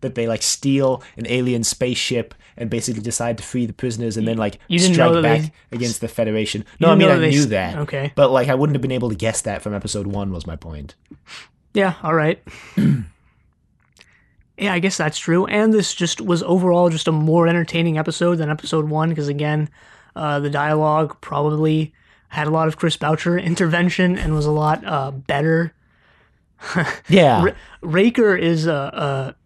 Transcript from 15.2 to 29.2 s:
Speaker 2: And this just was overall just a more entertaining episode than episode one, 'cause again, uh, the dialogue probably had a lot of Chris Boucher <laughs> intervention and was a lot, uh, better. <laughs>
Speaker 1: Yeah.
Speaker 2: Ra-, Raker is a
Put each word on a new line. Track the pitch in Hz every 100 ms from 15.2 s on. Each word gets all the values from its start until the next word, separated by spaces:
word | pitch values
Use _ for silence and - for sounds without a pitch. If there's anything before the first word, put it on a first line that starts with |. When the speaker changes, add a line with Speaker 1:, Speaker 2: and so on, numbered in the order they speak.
| - 165 202
Speaker 2:
And | 208 220
this | 220 185
just | - 170 -
was | 202 170
overall | - 185 180 175 175
just | 160 -
a |
more | 160 156 165 170
entertaining | 170 165 170 170 156
episode | 156 160 175 175
than | 151
episode | 151 - 160 151
one, | 151 160 160
'cause | 147
again, | 143 147 151 151 _ - - _ -
uh, | 156 143
the | 143
dialogue | 143 147 156 156 151 156 -
probably | - 143 151 151 156 156 156 _ _ _ _
had | - 151
a |
lot | 160 160
of | 156
Chris | 165 -
Boucher | 151 156 - 175
<laughs> |
intervention | 175 170 175 170 180 - 180 180
and | 156 156
was | 151
a |
lot, | 151 151 160 -
uh, | 156 135
better. | 135 - 143 156 160 170 _ _ _ _ _ _ _ _ _
<laughs> | - - 156 - -
Speaker 1:
Yeah. | 185 156 113 180
Speaker 2:
Ra-, | - - -
Raker | 170 160 220 240 220 185
is | 165 165 160
a | 147 139 - 143 139